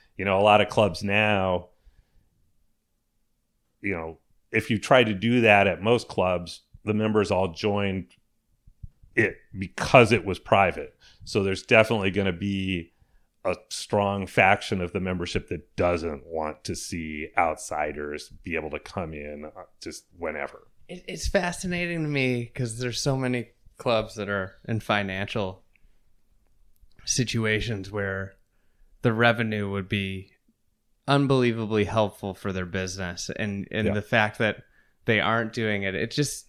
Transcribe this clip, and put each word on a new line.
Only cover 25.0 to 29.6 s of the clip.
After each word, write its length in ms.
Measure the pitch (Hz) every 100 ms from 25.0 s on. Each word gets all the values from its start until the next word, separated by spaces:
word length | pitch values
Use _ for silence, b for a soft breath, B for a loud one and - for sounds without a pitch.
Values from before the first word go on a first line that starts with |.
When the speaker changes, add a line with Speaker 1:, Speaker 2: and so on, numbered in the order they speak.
| 98 95 101 113 95 101 _ _ - _ _ _ _ _ _ _ - _ - -
Speaker 2:
situations 840 | - - 117 117 107 107 104 101 95
where 440 | 104 98 95 98 - _ _ _ _ - _
the 100 | 123
revenue 580 | 113 120 113 113 107